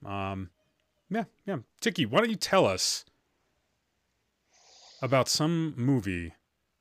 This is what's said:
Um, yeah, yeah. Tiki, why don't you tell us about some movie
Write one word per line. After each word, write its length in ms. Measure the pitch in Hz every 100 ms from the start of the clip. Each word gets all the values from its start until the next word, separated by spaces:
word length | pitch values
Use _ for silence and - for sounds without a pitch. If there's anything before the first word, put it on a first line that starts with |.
| 98
Um, 440 | 98 98 98 92 _ _ _ _ _ -
yeah, 160 | 214 202 _ 196
yeah. 120 | 160 - -
Tiki, 240 | 233 170 110
why 140 | 151
don't 100 | 233
you 60 | 208
tell 280 | - 190 117
us 380 | 92 - - - _ _ _ _ _ _ _ _ _ _ _ _ _ _ _ _ - - -
about 260 | 127 131 117
some 440 | - 156 165 160 123
movie 560 | 123 131 98 87 85 - _ _ _ _